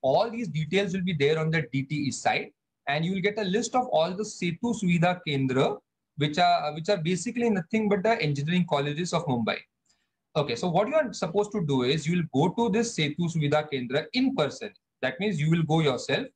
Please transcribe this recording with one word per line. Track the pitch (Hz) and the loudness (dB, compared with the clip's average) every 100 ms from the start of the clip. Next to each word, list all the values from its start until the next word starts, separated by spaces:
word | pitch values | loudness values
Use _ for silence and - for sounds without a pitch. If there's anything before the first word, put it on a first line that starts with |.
all | 131 156 233 | 2 2 2
these | 233 202 | -4 -6
details | 147 151 185 202 | -4 -2 0 0
will | 190 | -2
be | 180 | -2
there | 156 143 160 | 2 2 2
on | 160 | 0
the | 160 - | 0 -2
D | 135 | -4
T | 135 | -4
E | 147 139 | -4 -4
site, | - 110 135 - _ _ _ - | -2 -2 -2 -4 _ _ _ -4
and | 147 | -2
you | 170 | -2
will | 196 | -2
get | 196 208 | -2 -2
a | |
list | 190 208 240 | -2 -2 0
of | 254 - | -2 0
all | 156 170 | 2 0
the | 185 | -2
Setu | 214 - 175 165 240 | -8 -4 -4 -4 -4
Suvidha | 220 180 170 180 175 156 | -2 0 2 2 0 -2
Kendra, | 139 131 127 175 - _ _ _ - | -2 0 2 0 -2 _ _ _ -4
which | 151 160 | -2 2
are, | 175 170 151 | 4 2 0
which | 156 165 | -6 -2
are | 196 | -2
basically | 160 185 233 233 240 | 0 -2 -4 -2 0
nothing | 196 160 220 208 | 0 0 0 2
but | 196 | 2
the | 220 226 | 2 0
engineering | 151 139 151 180 175 | 0 -2 0 2 2
colleges | 143 147 147 180 | 0 0 -4 -2
of | 165 143 | -2 0
Mumbai. | 120 107 - - _ _ _ _ _ _ 160 | -2 0 -4 -8 _ _ _ _ _ _ -2
Okay, | 139 | -2
so | 117 180 | -2 0
what | 170 220 | 0 2
you | |
are | 311 262 | 2 0
supposed | - 165 196 208 | -2 -2 0 0
to | 214 151 | -2 0
do | 131 | 2
is | 123 156 147 | 2 0 0
you | 175 | 0
will | 160 131 175 | 0 2 2
go | |
to | 233 233 | 2 2
this | 214 233 - | 2 0 -2
Setu | 147 151 | -2 -2
Suvidha | 170 165 147 151 156 | -2 0 2 2 0
Kendra | 131 123 143 156 | -4 -2 -2 -2
in | 254 262 - | 0 0 2
person. | 139 - 107 - _ - | 0 -2 -12 -14 _ -6
That | 127 127 | -4 -2
means | 208 160 | -2 0
you | 156 | 2
will | 170 | 2
go | 151 160 | 4 2
yourself | 147 120 - 156 269 | 2 0 0 -2 -2